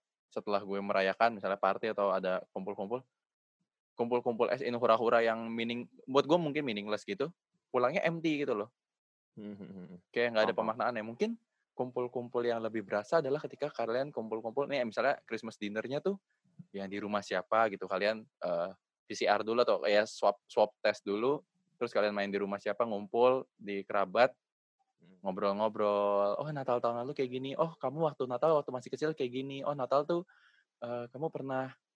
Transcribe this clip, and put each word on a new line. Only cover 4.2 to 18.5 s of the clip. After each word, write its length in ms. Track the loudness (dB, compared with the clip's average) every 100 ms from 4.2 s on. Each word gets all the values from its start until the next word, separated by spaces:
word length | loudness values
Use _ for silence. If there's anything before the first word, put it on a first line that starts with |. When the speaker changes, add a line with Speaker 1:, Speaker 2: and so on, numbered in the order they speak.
| 0 2 2
Speaker 1:
as 140 | 0
in 140 | -2 2
hura-hura 480 | 6 6 6 4
yang 240 | 4 0 -2
meaning-, 400 | -4 -4 -4 -8 -14
buat 200 | 0 2
gua 140 | 4 2
mungkin 260 | 2 -2
meaningless 400 | -4 -4 -2 -4
gitu, 280 | -4 -4 -4 -8 _ _ _
pulangnya 320 | 0 2 2
empty 400 | -2 0 -2 0
gitu 100 | 0
loh. 160 | -2 -4 _ _ _ _ _ _ -14
Speaker 2:
Hmm, 160 | -12
hmm, 160 | -12 -14
hmm, 180 | -14 -16
hmm. 100 | -18 _
Speaker 1:
Kayak 160 | -2 0
nggak 120 | 2
ada 40 | 2
Speaker 2:
Paham, 80 | 2
paham. 200 | 0 0
Speaker 1:
pemaknaannya. 260 | -2 -2
Mungkin 260 | -6 -4 -4 -4 _ _ _ -8
kumpul-kumpul 640 | -6 -4 -4 -4 -4 -2
yang 240 | 0 0
lebih 240 | -2 -4 -2
berasa 320 | -2 2 0
adalah 240 | 2 -2
ketika 240 | -4 -6 -6
kalian 400 | -4 -2 -2 -2
kumpul-kumpul, 540 | -6 -6 -6 -4 -4
nih 200 | -2 -2
misalnya 360 | -2 0 0 0
Christmas 360 | -4 -8 -8 -8
dinner-nya 400 | -6 -4 -4 -2
tuh 160 | -2 -4 _ _ _ -20 -14
yang 160 | -10 -6
di 160 | -4
rumah 160 | -2 -2
siapa 480 | -2 -4 2 4 2
gitu, 160 | 0
kalian, 400 | -4 0 0 0
eh, 480 | -6 -8 -2